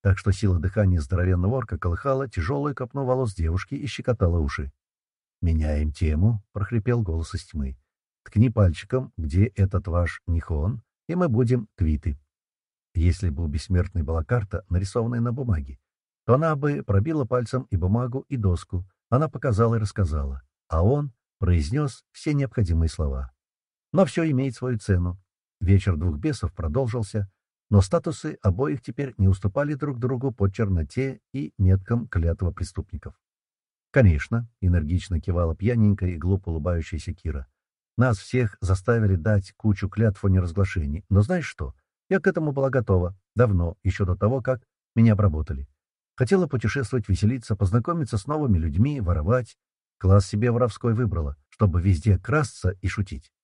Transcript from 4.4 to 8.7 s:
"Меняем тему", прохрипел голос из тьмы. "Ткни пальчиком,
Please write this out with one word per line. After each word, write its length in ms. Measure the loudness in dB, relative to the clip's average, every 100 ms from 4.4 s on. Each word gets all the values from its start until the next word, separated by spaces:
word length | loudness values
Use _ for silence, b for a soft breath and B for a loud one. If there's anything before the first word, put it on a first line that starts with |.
| -2 -4 -8 _ _ _ _ _ _ _
"Меняем 500 | 0 0 0 0 -2
тему", 500 | 0 0 2 2 0 _
прохрипел 500 | -8 -4 -2 0 -2
голос 320 | -2 -4 -6
из 100 | -10
тьмы. 320 | -8 -8 -6 -8 _ _ _ _
"Ткни 260 | -2 2 4
пальчиком, 640 | 6 2